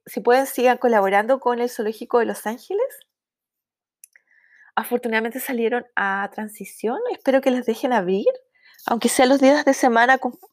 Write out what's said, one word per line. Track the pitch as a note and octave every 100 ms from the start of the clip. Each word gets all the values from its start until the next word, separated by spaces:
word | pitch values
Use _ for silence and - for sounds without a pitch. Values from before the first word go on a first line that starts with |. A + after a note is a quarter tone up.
| -
si | -
pueden, | G#3+ B3 C4+
sigan | - B3 A#3+
colaborando | A#3+ A3 F#3+ G3+ A3 C4+
con | B3 A#3+
el | A#3+
Zoológico | - G#3+ A3 A#3 A#3+
de | G#3+
Los | G3+ G#3
Ángeles. | A#3+ - G4 C#5 - _ _ _ _ _ _ _ _ _ _ - _ _ _ _ _ _
Afortunadamente | - G#3+ A#3+ A#3+ A3 A3+ B3+
salieron | - A#3+ A3 A#3+ - -
a | G3 G3 G3
transición. | - G#3+ - G3 - G#3+ C#4 A#4+
Espero | F#4 - C4
que | C4
les | B3+ A#3
dejen | A#3 C4+
abrir, | A#3 F3+ G3 A#4+ C5 _ _ _ _ -
aunque | A#3 A#3
sea | - B3+
los | C#4
días | C4+ D4
de | C#4+
semana | C4+ C4 A3+ A#3+ C4
con | B3+ - -